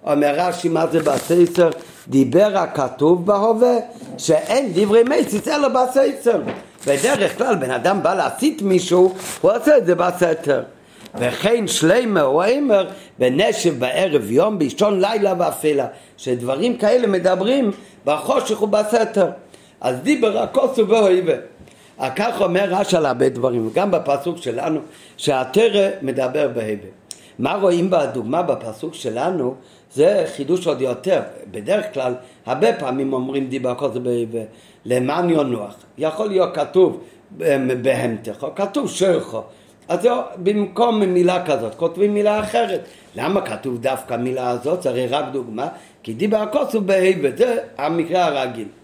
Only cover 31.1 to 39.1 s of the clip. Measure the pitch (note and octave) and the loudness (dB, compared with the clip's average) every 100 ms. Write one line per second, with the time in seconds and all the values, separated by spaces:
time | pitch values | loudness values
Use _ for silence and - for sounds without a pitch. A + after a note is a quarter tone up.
31.1 | E3+ - - - - G#3 G#3 G#3 C#3+ B2+ | -2 -2 -12 -14 -12 -4 -4 -2 -6 -4
32.1 | B2 - - - C3+ A#2+ C#3+ C#3 C3 C3+ | -6 -12 -18 -8 0 0 0 -4 -4 -2
33.1 | C3+ C3 C#3 C3+ C3 B2 A#2+ C#3+ A#2+ B2 | -4 -4 -4 -4 -4 -4 -4 -4 -4 -4
34.1 | A#2+ A#2 A#2 G#2+ - - _ - B2 B2+ | -4 -4 -8 -10 -16 -20 _ -4 -2 0
35.1 | D#3 F3 D#3+ C#3 A2+ G2+ - - - D#3 | 0 0 2 0 -2 -6 -14 -20 -6 -4
36.1 | D#3 G#3+ F#3+ F3 - D3 F#3 F3+ - - | -2 -2 0 0 0 -2 2 2 0 -14
37.1 | - _ - E3 C#3 B2+ B2 B2 B2+ B2 | -20 _ -4 0 2 0 -2 0 0 -2
38.1 | A2 - G#2 C3+ - G3+ D4 A3+ - - | -4 -8 -10 -10 -6 -4 -2 -4 0 0